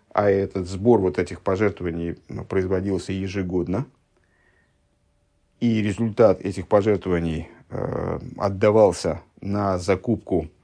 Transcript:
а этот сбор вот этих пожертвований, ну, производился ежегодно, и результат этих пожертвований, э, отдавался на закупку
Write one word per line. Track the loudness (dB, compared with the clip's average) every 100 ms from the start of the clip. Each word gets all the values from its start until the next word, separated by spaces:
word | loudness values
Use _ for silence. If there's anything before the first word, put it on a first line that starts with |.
| _
а | 0 2
этот | 2 0 -4 -6
сбор | 0 4 4
вот | 4 0
этих | -4 -4
пожертвований, | -4 0 0 -2 -6 -4 -6 -8 -12
ну, | -12 -4
производился | -2 0 -2 -2 -4 -4
ежегодно, | -6 -6 -6 -2 -2 -2 -4 -6 _ _ _ _ _ _ _ _ _ _ _ _ _ _ _ _ _
и | 0 2
результат | 0 -2 0 6 6 4
этих | -2 -6 0
пожертвований, | 2 4 0 0 0 0 -4 -8 -16 -14
э, | -8 -6 -4 -4 -6 -10 -4
отдавался | -4 2 4 6 6 4 -4 -4 -10 _
на | -6 -2 -2 -2
закупку | 0 -2 0 -4 -2 -2 -2 _